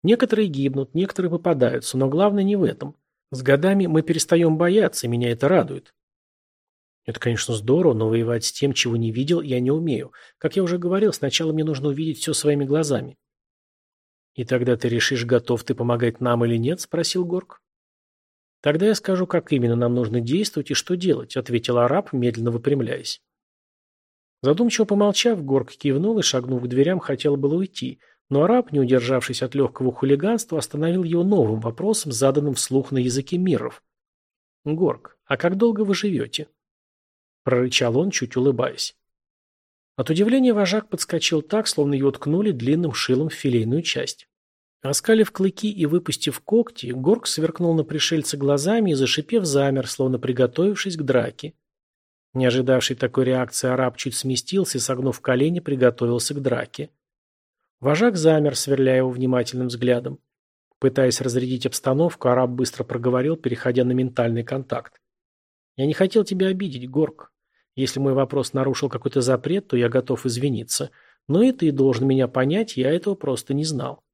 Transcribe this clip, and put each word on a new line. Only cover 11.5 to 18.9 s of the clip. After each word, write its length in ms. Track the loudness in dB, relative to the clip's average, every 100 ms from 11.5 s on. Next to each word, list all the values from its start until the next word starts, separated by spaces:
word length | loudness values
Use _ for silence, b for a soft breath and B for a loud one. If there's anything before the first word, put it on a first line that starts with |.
мне 120 | -2
нужно 240 | -2 -2 -2
увидеть 300 | -2 -4 -4
все 140 | -4
своими 320 | 0 2 0
глазами». 540 | 2 0 0 -2 -4 -16 _ _ _ _ _ _ _ _ _ _ _
«И 100 | -12
тогда 320 | -2 0 2 0
ты 120 | 0
решишь, 380 | 0 0 -2 2
готов 380 | 0 2 -4
ты 100 | -2
помогать 460 | -4 0 0 0 0
нам 240 | 0 2
или 120 | 2 0
нет?» 240 | 0 -4
спросил 440 | -4 -4 -2 -2
Горк. 360 | -2 -4 -8 -20 _ _ _ _ _ _ _ _ _ _
«Тогда 240 | -2 2
я 80 | 2